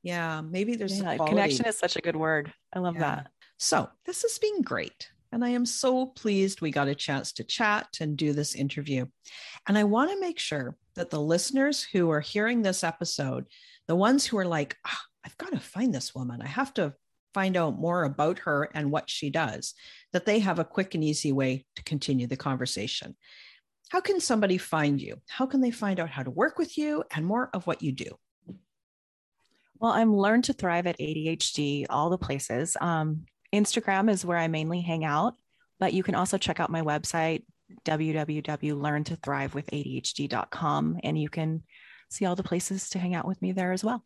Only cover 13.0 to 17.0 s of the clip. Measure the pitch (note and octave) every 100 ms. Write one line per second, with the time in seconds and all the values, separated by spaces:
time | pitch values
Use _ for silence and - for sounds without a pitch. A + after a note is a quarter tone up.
13 | E3+ - C3+ B2+ C3+ - - - - E3+
14 | G#3 C4+ - G#3+ F3+ E3 C#3+ - - -
15 | - _ - - F4+ B3+ - F#3+ B3+ C3+
16 | - C3 B2 A#2+ C3 D#3+ C4 - D#3 -